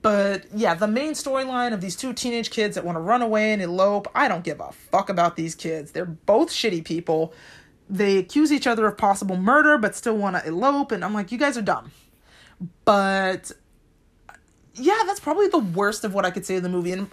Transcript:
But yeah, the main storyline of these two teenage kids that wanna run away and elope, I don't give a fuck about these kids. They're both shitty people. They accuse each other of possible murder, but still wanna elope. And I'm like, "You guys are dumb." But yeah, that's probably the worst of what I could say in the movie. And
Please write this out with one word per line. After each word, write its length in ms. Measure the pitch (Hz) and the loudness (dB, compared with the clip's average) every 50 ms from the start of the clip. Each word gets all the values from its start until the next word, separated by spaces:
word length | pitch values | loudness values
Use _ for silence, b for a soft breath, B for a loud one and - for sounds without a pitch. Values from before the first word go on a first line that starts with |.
| - | 0
But 420 | 214 208 202 196 202 196 185 - - 196 | 2 2 2 2 0 -2 -4 -8 -8 -6
yeah, 200 | 214 226 180 170 | -2 0 0 0
the 140 | 170 214 214 | 0 0 0
main 240 | 214 254 294 311 294 | 0 0 -2 -4 -6
storyline 600 | - - 277 262 262 262 262 254 247 247 240 220 | -6 -6 -4 -2 -2 -2 -2 -2 -2 -2 -2 -4
of 80 | 185 | -4
these 160 | 175 190 175 | -6 -8 -8
two 160 | - - 254 233 | -8 -8 -8 -6
teenage 380 | - - 247 233 233 220 - | -6 -6 -4 -4 -4 -4 -4
kids 240 | - 226 214 208 - | -4 -2 -2 -2 -2
that 100 | 180 - | -4 -6
wanna 160 | 175 165 160 | -6 -6 -4
run 220 | 165 190 233 247 240 | 0 0 0 2 2
away 300 | 226 214 214 214 220 214 | 0 0 2 2 2 0
and 100 | 202 185 | 0 -2
elope, 460 | 170 175 185 190 202 208 202 202 - - | -2 0 2 2 2 2 0 -4 -4 -2
I 140 | 254 285 247 | 0 0 0
don't 160 | 185 170 170 | 0 -2 -4
give 160 | 165 147 - | -8 -8 -8
a 120 | - 69 - | -10 -14 -16
fuck 360 | - - - - 185 196 - | -18 -8 0 0 0 0 0
about 280 | 185 170 170 170 165 | 0 2 2 0 0
these 180 | - 165 165 160 | -2 -6 -6 -8
kids. 380 | - - 160 160 156 147 - - | -8 -8 -6 -6 -6 -8 -10 -8
They're 120 | 156 180 | -8 -8
both 460 | 175 160 - - - 202 247 330 320 | -8 -10 -6 2 4 4 4 4 2
shitty 340 | - - - 220 180 165 165 | 0 -2 -2 -2 -2 -2 -4
people. 480 | - 160 170 170 - 160 160 165 165 B B B B B B B B B B _ - | -4 -6 -4 -2 0 0 0 0 -2 B B B B B B B B B B _ -6
They 280 | 196 185 208 202 196 190 | -2 0 2 4 4 2
accuse 340 | 180 - - 285 311 294 302 | 2 2 2 2 4 4 4
each 140 | 262 - | 2 2
other 200 | 247 233 220 220 | 2 2 2 2
of 120 | 208 202 - | 0 2 2
possible 380 | 226 196 196 - 208 190 190 | 2 2 2 2 0 -2 -2
murder, 420 | 185 185 220 269 302 302 302 302 277 | 0 2 4 6 6 6 6 4 4
but 180 | 214 196 - | 2 0 -2
still 200 | - - 240 220 | -2 -4 -2 0
wanna 260 | 214 202 196 180 175 - | 0 0 0 -2 -2 -4
elope. 480 | 160 165 180 240 277 285 285 277 - 226 | -4 -2 0 2 2 2 2 0 -2 -2
And 120 | 180 175 | -4 -2
I'm 100 | 190 208 | -2 -4
like, 180 | 214 196 - 240 | -4 -4 -4 -4
"You 60 | 240 | -2
guys 180 | 294 285 269 | 0 0 0
are 60 | 240 202 | -2 -2
dumb." 280 | 190 156 113 - - - - _ _ _ _ b b b b b b b b 180 170 - _ - | -2 -2 -4 -4 -12 -20 -20 _ _ _ _ b b b b b b b b -14 -14 -12 _ 2
But 680 | - 208 202 196 196 190 196 190 190 190 - - - - _ _ _ _ _ _ _ _ _ _ _ _ _ _ - - - _ _ _ _ _ _ - | 4 4 4 4 2 0 0 0 0 -2 -4 -6 -14 -18 _ _ _ _ _ _ _ _ _ _ _ _ _ _ -20 -20 -20 _ _ _ _ _ _ -8
yeah, 280 | - 254 339 415 453 415 | -2 2 2 4 2 2
that's 140 | 370 403 - | 0 -2 -4
probably 280 | - 285 311 392 415 370 | -2 -2 2 2 2 4
the 100 | - 320 | 4 2
worst 460 | 214 180 165 190 202 208 214 - - | 0 0 0 0 0 0 0 -2 -4
of 100 | 208 185 | -4 -2
what 100 | 202 196 | 0 0
I 60 | 180 | 0
could 140 | 180 190 180 | -2 -4 -6
say 120 | - 190 | -4 -4
in 60 | 185 180 | -4 -2
the 60 | 180 | -2
movie. 240 | 180 180 170 175 185 | -2 -2 -2 -2 -4
And 180 | 190 202 - | -6 -8 -10